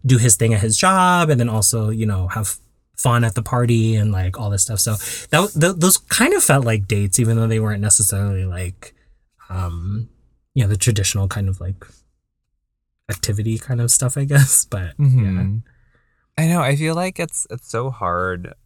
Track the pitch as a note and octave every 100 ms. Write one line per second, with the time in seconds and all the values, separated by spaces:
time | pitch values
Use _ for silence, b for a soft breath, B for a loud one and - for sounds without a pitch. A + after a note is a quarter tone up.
0 | C3 B2+ A2+ - A2+ G#2+ A2+ G#2 F#3 F#3+
1 | F#3 F3+ D#3+ C3 A#2 A2 G2+ A#2 G#2+ A2
2 | A2 G2 F2+ A2+ G#2 - _ _ _ -
3 | B2+ A#2+ A#2 A2+ A2+ B2 A#2+ A#2 A2+ A2
4 | G#2+ F#2+ F#2 F#2 G#2 G2+ - G#2+ - G#2
5 | - - - D3+ G3+ D#3+ E3+ F3+ F3 -
6 | _ - C4 G4 - C#3 A#2+ A2 G2 G#2
7 | G2+ - A2+ A2+ A2+ A2 G#2+ G#2 G2+ -
8 | - G2 G2+ F#2+ F#2 F2 F#2 - - _
9 | _ _ _ _ - F2+ F2+ E2+ F2+ G#2
10 | A2 _ _ _ _ C#3+ G2+ G#2 - G#2
11 | F#2+ G#2 F#2+ - F#2+ F#2+ F#2+ F#2+ - _
12 | _ _ _ _ _ _ _ _ _ _
13 | - G#2 - G#2 A2 A2+ - A#2+ A#2 -
14 | B2+ C#3+ C#3 C#3+ C3+ - - G2+ F2+ -
15 | C#3+ B2+ G2+ F#2 F#2 G#2+ - _ _ _
16 | _ _ _ - D#3+ F3 C3 C#3+ D#3 E3
17 | F3+ F#3 E3 - - B2 - A2+ C3 B2
18 | F#2 F2 F#2 F2+ F2+ -